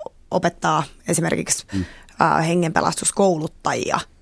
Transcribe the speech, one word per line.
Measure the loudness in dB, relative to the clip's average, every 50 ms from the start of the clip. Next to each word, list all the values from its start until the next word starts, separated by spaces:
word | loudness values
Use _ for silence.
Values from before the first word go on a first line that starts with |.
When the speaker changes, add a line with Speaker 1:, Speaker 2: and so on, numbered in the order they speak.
| -18 -18 _ -18 -10 -4
Speaker 1:
opettaa | -2 0 0 0 -2 -2 0 0 2 0 0 -4 -10 -12 -4
esimerkiksi, | -4 -2 0 0 0 -2 -2 -2 -4 -4 -6 -6 -6 -4
Speaker 2:
Mm. | -4 -4 -4 -8 -20 -20 -8 -2 2
Speaker 1:
äh, | 2 4 4 4 2
hengenpelastuskouluttajia, | 2 2 2 0 2 2 2 2 0 0 -2 -4 -2 0 2 2 2 2 0 -4 -8 -8 -6 -4 -4 -2 -2 -2 -2 -2 -2 -2 -4 _ _